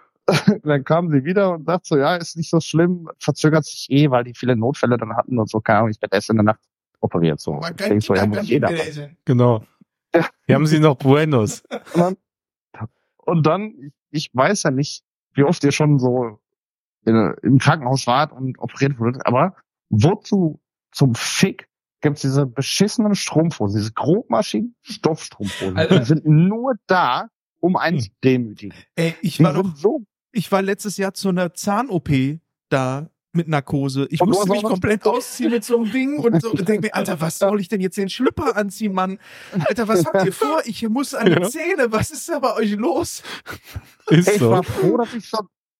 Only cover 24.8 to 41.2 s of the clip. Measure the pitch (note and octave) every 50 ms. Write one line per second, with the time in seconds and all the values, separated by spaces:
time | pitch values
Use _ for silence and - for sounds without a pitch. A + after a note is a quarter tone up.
24.8 | _ - G#3+ - - D#3 D#3+ - - - - - G#2 G2 - - F#2+ F#2+ F#2 -
25.8 | D#3+ E3 F3+ - A#2+ A#2 D#3+ D3+ - D3+ D3+ D#3 E3+ F#3+ G#3+ A3+ A#3+ C4+ B3+ G3
26.8 | _ - F#3 F3+ D#3+ B2+ B2 D#3 G#3 A#3 _ _ _ _ _ - - F3+ F#3 C3
27.8 | - E3 E3+ D3 A#2 F#2 _ _ - C3 B2+ B2+ A#2+ G#2+ G#2 - G#2+ G2 - -
28.8 | - _ - - E3 E3 E3 - - F3 - - D#3 - C#3 E3 F#3+ F#3+ D#3 C#3+
29.8 | D#3 G#3+ D#4 D4 G#3+ _ _ _ _ _ - A#3 D#3+ - G3 F#3+ G3 G3 G3+ G3
30.8 | - G#3 F3 - G3 F#3+ - - - G3 F3+ F3+ F3+ E3+ - - - G3+ G3+ G#3+
31.8 | C4 C#4 G3 E3 - - D3 C3+ C3 C3+ D3+ E3 _ _ _ _ _ - D3+ C3+
32.8 | C3 B2+ C3 C#3 D#3 E3 _ _ _ _ - E3+ E3 D#3 D#3 C#3+ C3 - - C#3
33.8 | C#3 C#3 C3 C3+ C#3 C3+ - D3+ F3 F#3 - F#3+ G#3 F3+ G3+ - G#3 A3 - F#3
34.8 | F#3 G#3 G#3+ G#3+ - G#3+ G#3+ B3 B3 - - - B3 A3+ A#3+ A#3 G#3 - A#3+ A#3
35.8 | A#3 G#3 A3+ C4 C4 C4+ D4 D4 C4+ A#3 A3+ E3 - A3+ G#3+ G3 F#3 F#3 G#3+ G3+
36.8 | F#3+ G#3+ - F#3+ G3 - F#3+ D3 D#3+ D#3+ - - G3+ G3 G#3 G#3 F#3+ - A3+ G3
37.8 | F#3 F#3 - G#3 G3 F#3+ - - B3+ D#4+ - - D#4+ C4+ G3+ G3+ G#3 G3+ - -
38.8 | A3 G#3 F#3+ F#3+ F#3 F#3+ F#3+ - - - - - - - - G3 D3+ - G#3+ A#3+
39.8 | A3+ G3+ A3 F#3 D#3+ D#4+ D#4+ G3 F#3 - F#3 - A4 G#4 D#4 D#4+ - A#3 - -
40.8 | A#3 A3 G#3+ C4+ C#4+ - C#4 -